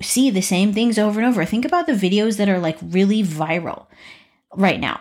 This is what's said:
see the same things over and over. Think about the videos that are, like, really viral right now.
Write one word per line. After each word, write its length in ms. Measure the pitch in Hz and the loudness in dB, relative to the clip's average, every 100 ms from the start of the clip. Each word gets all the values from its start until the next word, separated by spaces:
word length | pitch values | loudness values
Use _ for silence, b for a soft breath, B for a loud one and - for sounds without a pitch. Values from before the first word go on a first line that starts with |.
see 300 | - 240 262 | -4 0 2
the 100 | 190 | 2
same 320 | 185 180 208 | 0 2 2
things 260 | 202 233 214 | 2 0 2
over 220 | 208 208 | 0 0
and 80 | 240 | 0
over. 160 | 220 | 0
Think 200 | - 220 | 0 -2
about 220 | 302 349 339 | -2 -2 0
the 60 | |
videos 440 | 220 185 202 220 208 | 0 2 2 0 0
that 120 | 202 | 0
are, 120 | 185 | 0
like, 180 | 165 - | -2 -4
really 420 | 170 180 196 214 | -4 2 2 2
viral 640 | 190 156 156 170 160 - - B B B B B B 185 | 0 -2 -2 -2 -4 -10 -14 B B B B B B 0
right 220 | 196 - | 0 2
now. 220 | 123 - | -2 -6